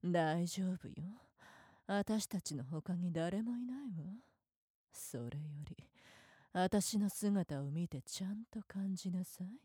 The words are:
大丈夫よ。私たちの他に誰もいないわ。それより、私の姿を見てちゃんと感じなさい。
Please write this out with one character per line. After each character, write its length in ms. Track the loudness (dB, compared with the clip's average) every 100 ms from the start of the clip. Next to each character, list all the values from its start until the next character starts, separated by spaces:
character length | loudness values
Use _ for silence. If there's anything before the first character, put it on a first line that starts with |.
大 420 | 4 6 6 4 2
丈 180 | 0 0
夫 160 | -2 -6
よ。 60 | -6 -8 -8 -18 _ -20 -20 -20 -16 0
私 400 | 0 2 0 2
た 140 | -4
ち 160 | -2 -4
の 80 |
他 320 | -2 -4 0 0
に 160 | 2
誰 300 | 2 2 2
も 140 | 0 -2
い 80 |
な 100 | -4
い 20 | -4 -4 -4
わ。 60 | -6 -10 -14 _ _ _ _ _ _
そ 260 | -14 -8 -6
れ 60 |
よ 60 | -4 -4 -6 -6
り、 120 | -8 -12 -16 -20 -20 -20 -20 -20 -4
私 460 | 2 4 4 4 4
の 100 | 2
姿 540 | 2 4 4 2 0
を 80 | 0
見 180 | 0 -2
て 140 | -4
ち 220 | -8 -6
ゃ 40 | -4
ん 160 | -4 -6
と 100 | -10 -6
感 280 | -2 0
じ 160 | 0 0
な 140 | 0
さ 200 | -2 -4
い。 20 | -8 -8